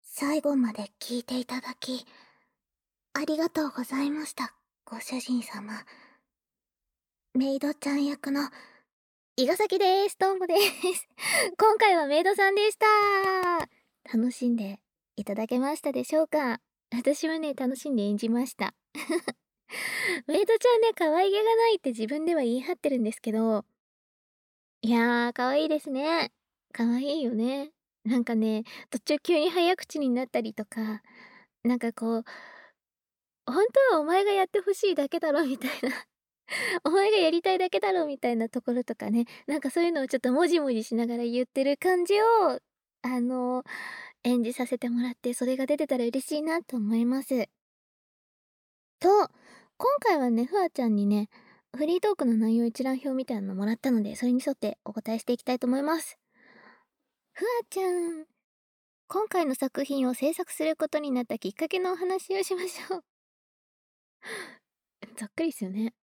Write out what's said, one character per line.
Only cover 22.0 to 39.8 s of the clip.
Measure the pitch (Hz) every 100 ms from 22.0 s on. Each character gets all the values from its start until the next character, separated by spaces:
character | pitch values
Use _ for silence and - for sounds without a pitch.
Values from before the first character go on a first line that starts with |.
| 220
分 | 294
で | 320 330
は |
言 | 240 247
い |
張 | 262
っ | 359
て | 294
る | 262
ん |
で | 214
す | -
け | -
ど、 | 214 226 214 - _ _ _ _ _ _ _ _ _ _ _
い | 226
や | 233 233 240 240
ー、 |
可 | 240 254
愛 | 285 311
い |
で | 302
す | 294
ね。 | 262 294 330 233 _ _ _ _
可 | - 233
愛 | 240 285 311
い |
よ | 247
ね。 | 220 240 277 294 _ _ _ 214
な | 254
ん | 240
か | 226
ね、 | 220 214 226 - -
途 | 247
中 | - 302
急 | - 339
に | 339
早 | 349 339 370
口 | - 311
に | 269
な | 240 254
っ |
た | 247
り | 220
と | 220 214
か、 | 226 220 214 _ - - - _ _
な | 240 247
ん |
か | 233
こ | - 226 226
う、 | - - - - - _ _ _ _ _ _ _ -
「本 | 277 440 539 539
当 | 339
は |
お |
前 | 302 370 403
が |
や | 392
っ | 381
て | 415
ほ | 381
し | 392 403
い | 320
だ | 285
け | 339
だ | 330
ろ」 | 285 285
み | 262
た | 254
い | -
な。 | 254 - - _ _ _ -
<laughs> | - 480 370
「お | -
前 | 370 403
が | 427
や | 320
り | 339
た | 381
い | 370
だ | 370
け | 392
だ | 403
ろ」 | 370 302
み | 277
た | 247
い | 233
な | 226
と | 247
こ | -
ろ | 240
と | 240 226
か | 208
ね、 | 233 240 - -
な | 294
ん |
か | 277
そ |
う | 339